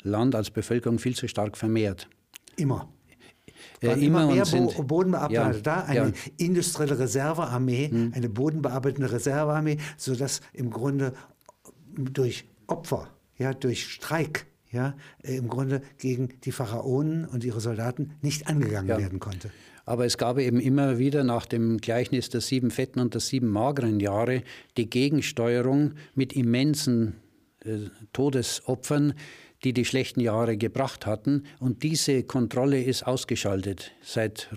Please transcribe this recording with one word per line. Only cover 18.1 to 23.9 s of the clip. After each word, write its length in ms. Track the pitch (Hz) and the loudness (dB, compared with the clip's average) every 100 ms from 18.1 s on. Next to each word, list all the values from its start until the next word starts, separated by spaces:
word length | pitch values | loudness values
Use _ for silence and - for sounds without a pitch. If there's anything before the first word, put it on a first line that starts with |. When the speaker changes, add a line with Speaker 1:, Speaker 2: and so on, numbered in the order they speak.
| - | -4
Speaker 2:
nicht 260 | 147 - - | -4 -4 0
angegangen 400 | 151 117 104 95 | 0 2 0 0
Speaker 1:
Ja. 80 | 110 | 0
Speaker 2:
werden 200 | 98 95 | 0 -4
konnte. 320 | 104 92 104 - - - - | -6 -8 -10 -16 -20 -16 -4
Speaker 1:
Aber 180 | 120 | 0
es 140 | 123 - | 0 2
gab 200 | 117 127 | 2 2
eben 220 | 127 120 | 4 4
immer 380 | 131 139 139 123 | 4 4 4 4
wieder 260 | 135 147 | 2 4
nach 220 | 131 117 - | 2 0 0
dem 320 | 120 113 113 | 0 2 2
Gleichnis 500 | 113 113 123 131 - | 0 0 0 -2 -2
der 140 | 120 | -4
sieben 280 | - 131 120 | 0 0 2
fetten 300 | 113 131 127 | 0 -2 0
und 140 | 120 | 0
der 80 | 117 | 0
sieben 260 | - 135 120 | -2 0 2
mageren 520 | 101 123 143 113 | 2 2 2 2